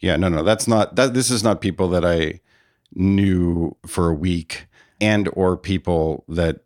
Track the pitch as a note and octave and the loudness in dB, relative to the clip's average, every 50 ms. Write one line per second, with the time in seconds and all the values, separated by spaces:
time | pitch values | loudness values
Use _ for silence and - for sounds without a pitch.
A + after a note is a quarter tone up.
0 | F#2 F#2 E2 D#2 F#2+ F2+ E2 D2+ D#2+ G2+ A2 G#2+ - A#2 A2+ G#2+ G2 - - B2+ | -2 0 2 2 2 2 2 0 2 2 0 0 2 0 2 2 2 0 0 0
1 | C3 C3+ A#2+ B2+ A#2+ A#2+ B2+ A2 G#2+ A2 G2 - - G2 E2 - F#2+ F2+ F2+ F2 | 0 2 2 0 0 0 0 0 2 0 0 0 -2 -4 -2 -2 -2 0 0 2
2 | E2 F2 E2+ E2 D#2+ D#2 - - _ _ _ _ _ _ _ _ _ _ - - | 2 2 2 0 0 -2 -4 -10 _ _ _ _ _ _ _ _ _ _ -6 -2
3 | F#2 G2 G2 G2 G2+ G2 F#2 F2+ F2 F2 F2 E2+ E2 D#2 - _ - - - F#2 | 0 2 2 4 2 2 2 2 0 0 0 -2 -2 -4 -6 _ -16 -8 -2 0
4 | F2 E2+ E2 D2 E2 F#2 F2 E2+ E2 - - - - - _ _ _ _ _ - | 0 0 0 0 -2 -2 -2 -4 -6 -8 -12 -14 -16 -20 _ _ _ _ _ -2
5 | G#2+ G#2+ G#2+ G#2 G2 - - - F#2 F#2 F2+ E2+ - G2 F#2+ F2+ - F#2+ F2 D#2+ | 0 0 0 0 0 -2 -2 0 0 0 0 0 -2 -4 -4 -2 -2 -2 0 0
6 | D#2 D#2+ D2 - - - D#2+ F2 E2+ E2 - - _ | 0 -2 -4 -6 -8 -8 -4 -2 0 0 -2 -4 _